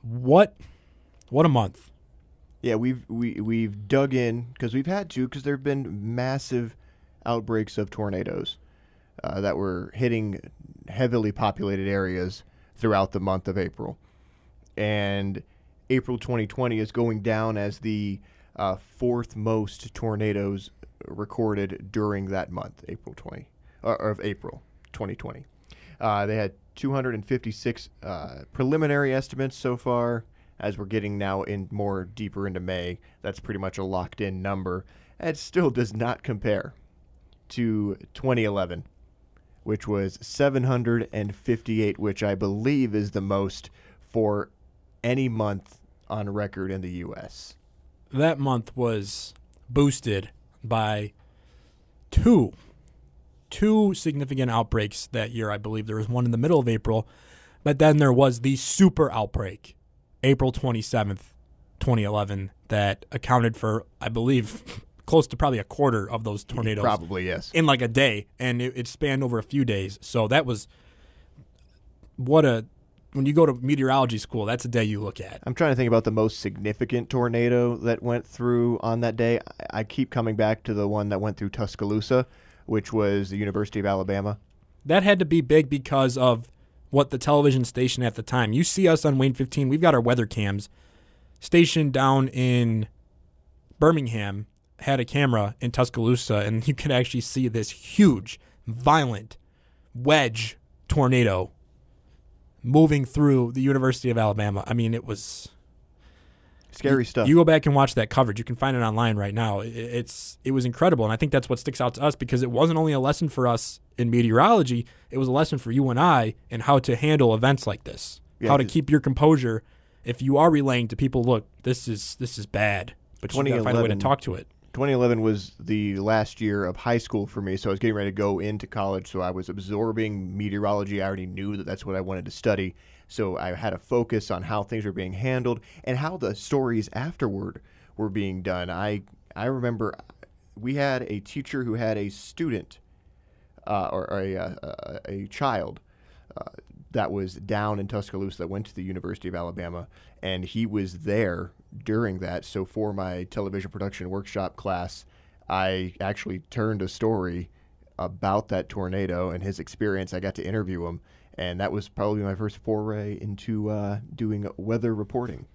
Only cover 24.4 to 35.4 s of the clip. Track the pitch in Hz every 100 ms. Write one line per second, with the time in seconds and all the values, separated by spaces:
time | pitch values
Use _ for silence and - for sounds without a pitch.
24.4 | - - _ _ - - 98 101 107 104
25.4 | - _ _ - - 151 110 101 101 107
26.4 | 101 - _ - 135 135 127 113 - 127
27.4 | 113 107 - 170 - _ - 87 71 65
28.4 | - - 131 156 156 143 143 131 - 131
29.4 | 135 - 127 123 131 120 120 117 - _
30.4 | _ _ 104 101 98 110 101 101 98 98
31.4 | - 101 95 101 101 98 92 104 104 98
32.4 | 98 92 90 92 87 90 - _ - -
33.4 | - 101 95 - 95 95 90 - 101 92
34.4 | 98 95 92 90 - - _ - 165 156